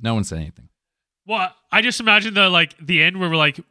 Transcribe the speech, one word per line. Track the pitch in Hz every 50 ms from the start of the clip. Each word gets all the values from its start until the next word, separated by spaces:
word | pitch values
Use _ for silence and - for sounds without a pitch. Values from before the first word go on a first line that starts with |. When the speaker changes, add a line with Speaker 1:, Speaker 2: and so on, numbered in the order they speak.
Speaker 1:
No | 113 113 113
one | 110 98
said | - 90 80
anything. | 78 78 - _ - - _ _ _ _ _ _ _ _ _ _ _
Speaker 2:
Well, | 190 220 208 185 185 - _ _ - -
I | 208 220
just | 247 - -
imagine | 233 220 208 208 196 220 202
the, | 196 196 190
like, | 180 170 165 156 - -
the | 160 143 180 156 156
end | 170 185 190
where | 185 170
we're | 160
like, | 160 151 147 135 - - _